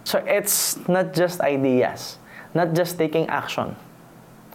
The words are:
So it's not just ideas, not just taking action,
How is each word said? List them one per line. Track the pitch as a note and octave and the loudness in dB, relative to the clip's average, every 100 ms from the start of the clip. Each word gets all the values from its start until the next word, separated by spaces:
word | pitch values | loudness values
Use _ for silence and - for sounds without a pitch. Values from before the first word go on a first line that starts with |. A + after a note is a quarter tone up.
| - | -2
So | G#3 | -2
it's | - G3+ G3 - - - - | 0 0 0 -2 -2 -2 0
not | F3+ F3+ D#3+ | 2 2 2
just | F3 F3 | 0 2
ideas, | D3 C#3 C3+ B2+ G#2 - - - - - - | 0 2 4 4 2 -2 -12 -16 -20 -20 -4
not | D#3 E3+ D#3+ | 0 2 2
just | F3 F3 | 0 0
taking | D#3+ D#3+ D#3+ | 0 0 0
action, | C#3+ - - A2+ - - - - - - - - | -2 -4 -4 -4 -8 -16 -20 -20 -20 -20 -20 -20